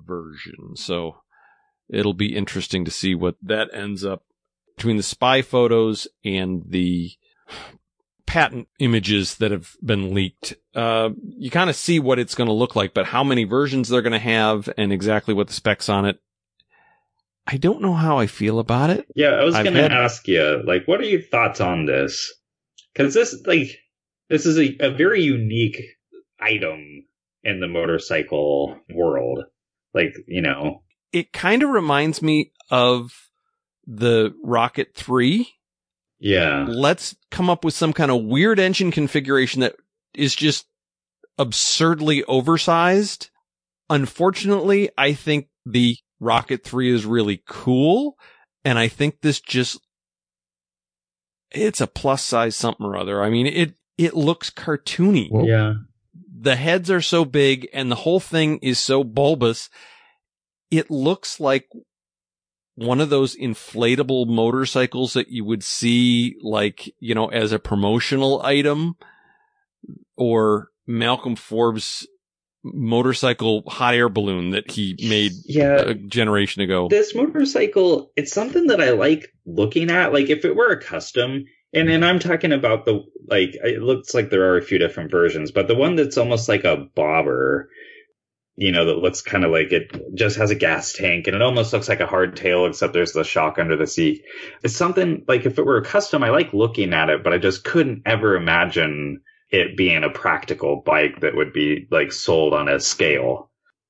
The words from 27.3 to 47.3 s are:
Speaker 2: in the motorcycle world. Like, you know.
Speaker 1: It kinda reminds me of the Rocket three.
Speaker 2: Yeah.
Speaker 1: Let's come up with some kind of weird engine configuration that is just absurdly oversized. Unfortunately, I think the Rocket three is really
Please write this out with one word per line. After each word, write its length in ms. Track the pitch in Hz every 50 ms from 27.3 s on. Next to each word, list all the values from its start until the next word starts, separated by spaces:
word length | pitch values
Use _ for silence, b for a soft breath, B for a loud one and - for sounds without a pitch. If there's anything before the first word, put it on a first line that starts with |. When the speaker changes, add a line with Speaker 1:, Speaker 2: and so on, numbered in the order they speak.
| _ _ -
Speaker 2:
in 160 | 107 101 92
the 80 | 90 85
motorcycle 1080 | 85 85 82 82 82 80 - - - 78 73 - 78 73 73 73 71 71 69 71 - - _ -
world. 520 | 85 85 85 82 71 65 62 62 64 - - - _ _ _ _ _ _ _ _ -
Like, 220 | 92 85 73 - - - -
you 140 | 85 90
know. 400 | 85 73 69 71 73 76 85 - _ _ _ _ _ _ -
Speaker 1:
It 180 | 175 165 -
kinda 360 | - - - 180 214 254 302 285
reminds 560 | 269 214 175 151 143 143 147 160 156 - 160
me 280 | 156 156 151 139 - _ _ _ -
of 400 | - 127 123 123 123 123 120 123 - - _ _ _ _ _ _ _ _ _ _ _ _ _
the 480 | - 117 104 117 120 117 113 110 104 - - -
Rocket 520 | - 120 117 117 127 - - - - _
three. 560 | - - - 123 127 123 127 175 220 247 - _ _ _ _ _ _ _ _ _ _ _ _ _ _
Speaker 2:
Yeah. 480 | 92 101 98 90 85 78 73 71 71 -
Speaker 1:
Let's 480 | 117 120 135 143 180 - - - - _ _ _
come 220 | - - 180 180
up 120 | 175 165 -
with 120 | 165 -
some 180 | - 170 160 151
kind 160 | - 160 139
of 140 | 127 120 110
weird 340 | 107 120 143 185 220 226 196
engine 320 | 185 185 185 - 196 180
configuration 720 | 160 160 151 135 - 151 139 135 139 135 127 113 - 131
that 140 | 127 113 - - _ _ _ _ _ _ -
is 180 | - 147 139 -
just 320 | - 147 151 139 - - _ _ _ _ _ _ _ _ _ _ _ _ _ _ -
absurdly 840 | 143 120 107 - - - - - 160 165 170 151 156 151 151 139 -
oversized. 1080 | - 127 131 123 151 165 160 - - 165 165 170 180 185 196 208 190 - - - - _ _ _ _ _ _ _ _ _ _ _ -
Unfortunately, 1000 | 151 143 139 120 - - 170 190 190 - - 196 202 196 156 190 202 202 202 - - -
I 160 | 135 143 147
think 360 | 139 - 156 151 147 143 _ _ _ - 123
the 300 | 107 123 123 120 120 - _ _ _ -
Rocket 440 | 113 117 117 120 - - 135 117 -
three 260 | - - 127 127 123
is 140 | 123 117 104
really 380 | 107 117 117 110 104